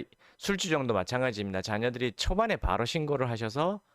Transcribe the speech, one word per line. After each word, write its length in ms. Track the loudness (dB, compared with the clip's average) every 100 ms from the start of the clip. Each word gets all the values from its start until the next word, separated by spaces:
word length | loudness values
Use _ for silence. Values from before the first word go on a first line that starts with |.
| -2 _ -20 -10
술주정도 560 | -4 -2 2 2 2
마찬가지입니다. 680 | 0 2 0 0 0 -2 -2
자녀들이 520 | -2 0 0 0 -2
초반에 440 | 0 0 2 2 0
바로 280 | 0 0 0
신고를 440 | 0 0 0 0
하셔서 520 | -2 -2 0 0 -2 _